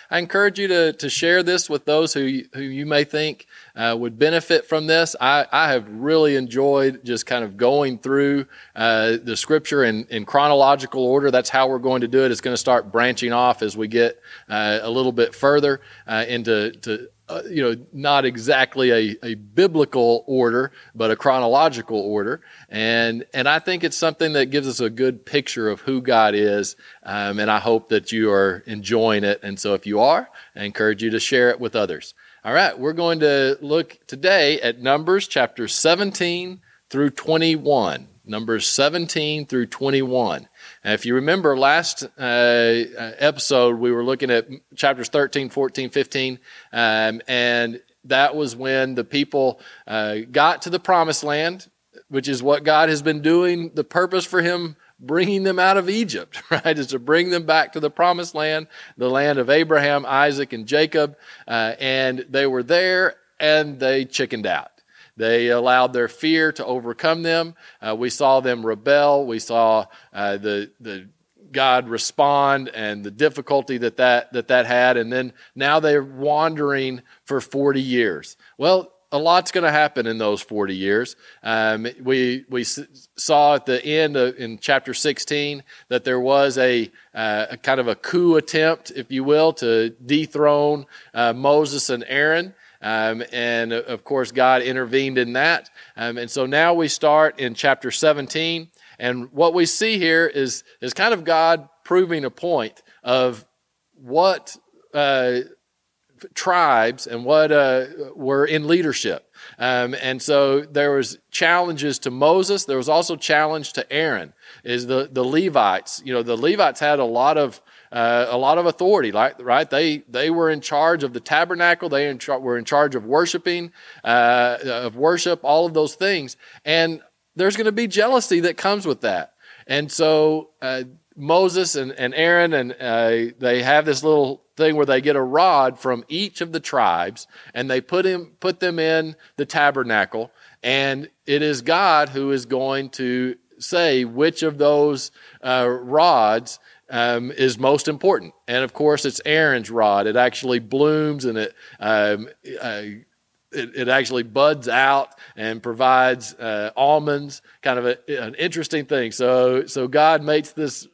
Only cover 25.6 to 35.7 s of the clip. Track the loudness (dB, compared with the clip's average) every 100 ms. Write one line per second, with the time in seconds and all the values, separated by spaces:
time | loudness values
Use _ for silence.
25.6 | -4 -4 -4 -4 2 4 4 4 2 0
26.6 | -2 -8 -20 -20 -10 -6 -6 -2 0 0
27.6 | 2 0 0 -2 -2 -2 0 2 2 -2
28.6 | -8 -12 -4 0 2 0 0 -4 -6 -8
29.6 | -2 -2 -2 2 2 2 -2 -16 -20 -12
30.6 | -10 -2 -2 -2 -2 -4 0 2 2 2
31.6 | -2 -2 -2 -4 -12 -20 _ _ -2 0
32.6 | 0 -2 -6 -2 -2 2 2 2 0 -2
33.6 | -2 -4 -4 -10 -18 -4 2 4 4 0
34.6 | -2 -4 0 0 2 0 0 -2 -2 -2
35.6 | -6